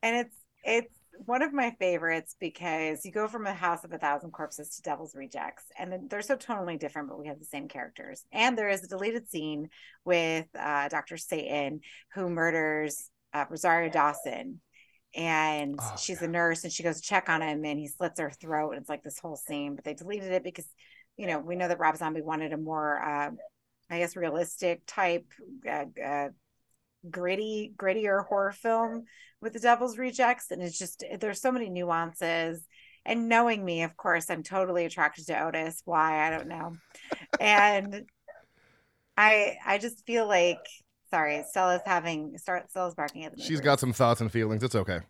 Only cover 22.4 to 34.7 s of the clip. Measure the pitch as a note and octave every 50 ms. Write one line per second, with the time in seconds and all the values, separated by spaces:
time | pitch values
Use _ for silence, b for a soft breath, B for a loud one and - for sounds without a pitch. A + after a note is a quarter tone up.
22.4 | D#3 D3+ D#3 D3+ D#3 D#3 D#3+ D#3 D3+ D3+ D3 - - - D3 D3 D3 D3 A#2+ A#2
23.4 | - - _ _ _ _ _ _ _ _ E3+ E3+ F3 E3+ - F#3 F3 E3 D3 D#3+
24.4 | F3 E3 - - - F3+ E3+ E3+ _ - - - G3 F3+ E3+ F3 E3+ _ - -
25.4 | A#3 F#3 C#3+ C3 - - C#3+ D3+ C#3+ B2+ A#2 - A#2 B2+ C#3+ C#3+ C#3+ C#3 - _
26.4 | _ _ _ _ _ _ _ _ _ _ _ _ - F3 D#3+ F3+ F3+ F3+ F#3+ G3
27.4 | G#3+ A3 G#3+ G#3+ G#3+ G#3 G#3 _ G3+ F#3+ F#3+ A3 G#3+ G#3 G3 G3 G3+ - G#3 G3
28.4 | G3 G3 G3+ - - A#3 A3+ A3+ A#3 A3+ A3+ A#3 A#3 B B B B B B B
29.4 | - A3 A3 A3+ G#3+ A#3+ A#3+ A#3 A#3+ B3+ A3+ G#3+ B3+ B3+ A#3 - B3+ A#3+ B3 B3
30.4 | - - - - F3+ F3 E3 - F#3+ F#3 - _ - - - F#3+ A3 G#3+ G3+ -
31.4 | - C4 B3 B3+ A#3 G3+ F3+ F3+ F3+ F3 E3 E3 E3 E3 E3 - - E3 E3 E3
32.4 | E3 E3 E3 E3 - _ b b b b b b b - A3 A#3 A#3 A3+ A#3 A3+
33.4 | A#3+ A#3+ A3+ G#3 G3 F3+ E3+ E3 E3 E3 E3 - - G3 F3 E3+ D#3+ - F3+ D#3+
34.4 | D#3 - F#3 F#3+ F#3+ F#3